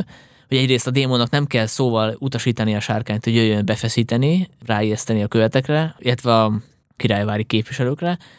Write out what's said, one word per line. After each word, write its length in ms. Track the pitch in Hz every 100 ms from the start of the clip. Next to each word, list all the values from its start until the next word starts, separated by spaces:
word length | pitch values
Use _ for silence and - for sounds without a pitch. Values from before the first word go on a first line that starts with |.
| - - - _ -
hogy 80 | 131
egyrészt 300 | 131 127 127
a 40 |
démonnak 400 | 135 131 123 117
nem 160 | 143 143
kell 200 | 120 110
szóval 500 | - 131 113 110 -
utasítani 560 | 135 117 123 110 110
a 60 | 104
sárkányt, 440 | - 107 110 104
hogy 100 | 117
jöjjön 300 | 117 110 104
befeszíteni, 840 | 104 107 113 117 117 117 139 175 185 - 120
ráijeszteni 560 | 104 107 107 - 110
a 40 | 104
követekre, 680 | 113 113 131 131 151 160 -
illetve 360 | 123 120 123 113
a 100 | 110 107 - _ _ -
királyvári 480 | - 101 104 107
képviselőkre, 760 | 107 110 107 - 127 147 175 175 -